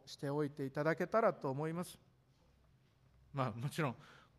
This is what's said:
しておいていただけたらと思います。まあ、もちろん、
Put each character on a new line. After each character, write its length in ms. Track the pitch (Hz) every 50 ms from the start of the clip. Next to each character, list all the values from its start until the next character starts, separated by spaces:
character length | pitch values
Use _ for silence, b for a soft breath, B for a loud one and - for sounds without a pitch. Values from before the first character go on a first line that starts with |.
| -
し 100 | - -
て 140 | - 151 139
お 140 | 143 151 151
い 60 | 139
て 140 | 147 - 139
い 60 | 135
た 140 | - 151 147
だ 100 | 160 165
け 120 | 165 180
た 140 | 175 - 220
ら 120 | 226 196
と 180 | 160 - - 139
思 180 | 131 143 156 160
い 40 |
ま 120 | 165 175 175
す。 140 | - - - _ _ _ _ _ _ _ _ _ - _ _ _ _ - _ _ _ _ _ _ _ - - - -
ま 200 | - 139 127 120 101
あ、 20 | 117
も 100 | 127 143
ち 120 | - 170
ろ 100 | 156 127
ん、 60 | 113 - B B B B B B B